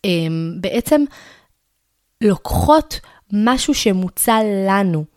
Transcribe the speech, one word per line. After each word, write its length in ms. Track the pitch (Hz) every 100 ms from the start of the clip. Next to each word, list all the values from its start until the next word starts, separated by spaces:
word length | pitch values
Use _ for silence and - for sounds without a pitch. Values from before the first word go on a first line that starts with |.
| 202
אמ, 480 | 170 165 160 165 170
בעצם 420 | - 233 - 302 285 - - - _ _ _ _ _ _ _ _
לוקחות 760 | 214 180 - - - 311 302 - - - _
משהו 400 | 202 220 254 -
שמוצע 640 | 277 220 185 185 - - 220 214 196 190
לנו 380 | 196 196 156 151